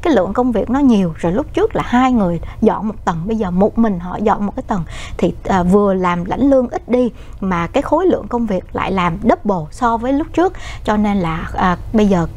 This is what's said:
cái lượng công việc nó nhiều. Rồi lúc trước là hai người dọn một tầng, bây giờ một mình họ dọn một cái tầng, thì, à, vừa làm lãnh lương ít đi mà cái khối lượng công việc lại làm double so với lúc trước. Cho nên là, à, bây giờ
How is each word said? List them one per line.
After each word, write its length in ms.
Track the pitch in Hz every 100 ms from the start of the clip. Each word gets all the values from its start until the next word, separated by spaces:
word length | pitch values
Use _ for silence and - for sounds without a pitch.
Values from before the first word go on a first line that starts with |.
cái 100 | 349
lượng 200 | 262 180
công 200 | 202 254
việc 180 | 214 -
nó 80 | 247
nhiều. 360 | 285 220 185 160
Rồi 160 | 175
lúc 140 | 190 302
trước 220 | - 427 -
là 60 | 147
hai 260 | 240 262
người 280 | 247 190 170 - -
dọn 280 | 214 175 208
một 60 | 208
tầng, 180 | - 170 175
bây 100 | 220
giờ 140 | 202
một 280 | 180 208 226
mình 220 | 226 185
họ 160 | 175 175
dọn 300 | 208 190 202
một 60 | -
cái 60 | 254
tầng, 160 | 208 156 - - -
thì, 160 | 175 -
à, 180 | - 190
vừa 320 | 180 202 202
làm 300 | 190 180 175
lãnh 260 | 175 - 277
lương 180 | 269 240
ít 200 | - -
đi 220 | 247 247 - - -
mà 260 | 196 180 170
cái 160 | 262
khối 240 | 285 302 370
lượng 220 | - 208
công 180 | 240 233
việc 180 | 185 -
lại 200 | - -
làm 260 | 190 175 165
double 440 | - 349 208 190 151
so 260 | - 240 226
với 160 | 240
lúc 140 | 277 320
trước. 200 | - - - - -
Cho 120 | - 214
nên 200 | 208 202
là, 320 | 170 160 -
à, 220 | - 185 175 -
bây 140 | 220 208
giờ 200 | 190 160